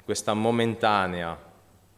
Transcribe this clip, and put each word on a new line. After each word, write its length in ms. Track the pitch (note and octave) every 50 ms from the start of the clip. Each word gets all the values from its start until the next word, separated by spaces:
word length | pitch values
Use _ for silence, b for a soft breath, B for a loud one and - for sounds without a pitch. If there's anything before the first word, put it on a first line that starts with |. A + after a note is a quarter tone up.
| -
"Questa 300 | - G#2 - - A2+ G#2
momentanea", 1040 | G#2+ A2 A#2 A#2 A#2 A#2 A#2 G#2+ - A#2 A2 G#2 G2+ F#2+ F2+ F2+ F2 E2+ E2+ E2 - - - - - - - - - _ _ _